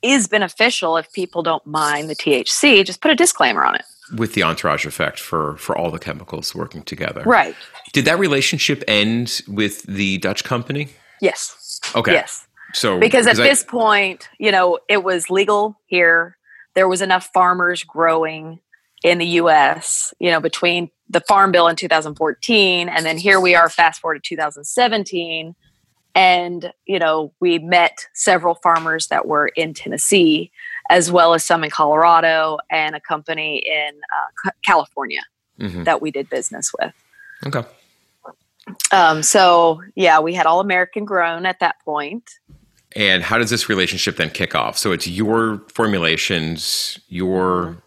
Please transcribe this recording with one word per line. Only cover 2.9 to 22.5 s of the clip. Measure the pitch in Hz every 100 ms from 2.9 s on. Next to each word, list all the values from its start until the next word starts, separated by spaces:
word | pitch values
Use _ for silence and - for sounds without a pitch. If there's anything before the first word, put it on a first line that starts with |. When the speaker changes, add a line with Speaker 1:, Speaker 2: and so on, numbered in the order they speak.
| 185
Speaker 1:
put | 311
a | 277
disclaimer | 349 - 135 98
on | 65
it." | - - _ - 113
Speaker 2:
With | 113
the | -
entourage | 85 82 87 73 76
effect | - 73 -
for, | - 85 76 78
for | - -
all | 85
the | 82
chemicals | - 76 - 82 -
working | 85 85 -
together. | - - - - -
Speaker 1:
Right. | 226 87 - - - -
Speaker 2:
Did | -
that | 135 170
relationship | 196 139 135 143 - 143 -
end | 107 104 117 120 - -
with | 101 104 -
the | - 98 98 95
Dutch | 92 104
company? | - 123 117 139 147 _ _ _
Speaker 1:
Yes. | 190 - - - - - - 117
Speaker 2:
Okay. | 117
Speaker 1:
Yes. | 175 - - _ _ -
Speaker 2:
So, | - 117 92
Speaker 1:
Because | 226 254 233
at |
Speaker 2:
'cause | 214
I | 277
Speaker 1:
this | 277
point, | - 240 220 208 196 185 - _
you | 208
know, | 196 180 170 _
it | 208
was | 185 180 165
legal | 185 208 208 214 208 _
here. | 180 170 165 170 _ _ - - -
There | 190
was | 185
enough | 190 185 -
farmers | 190 180 180 175 175
growing | - 151 165 160 160 160 160 165 _ _ _ _
in | - 175
the | 170
U | 170 170
S, | 156 139 160 - - - -
you | 175
know, | 165
between | 160 - 175 175 170 _ _
the | 175
Farm | - 196 196
Bill | 180 170
in |
two | 165 175
thousand | 160 156
fourteen, | 147 156 - -